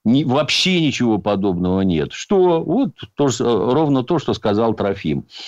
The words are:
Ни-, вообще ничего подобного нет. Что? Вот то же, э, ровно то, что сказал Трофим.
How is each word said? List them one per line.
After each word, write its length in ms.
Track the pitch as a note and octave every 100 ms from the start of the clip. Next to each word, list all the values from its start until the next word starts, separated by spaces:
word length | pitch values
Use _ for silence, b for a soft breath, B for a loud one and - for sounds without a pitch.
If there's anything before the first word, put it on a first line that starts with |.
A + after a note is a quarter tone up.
| A2
Ни-, 180 | C3
вообще 560 | C#3+ C3 D3+ - F#3 F3+
ничего 380 | D3+ - A#2+ G#2+
подобного 640 | G#2 G2+ G2+ F2 F2+ F#2+
нет. 320 | F#2+ E2 C#2+
Что? 480 | - - G3 F3+ E3
Вот 280 | - G3+ A#3+ - - -
то 120 | C#3+
же, 160 | A2+
э, 40 | A#2+ A2 A2
ровно 300 | C3+ D#3 C3+
то, 160 | B2 D#3
что 140 | B2+
сказал 400 | G#2 A2 G#2 A#2
Трофим. 520 | G#2+ G2+ G2 D#2+ C#2+ - B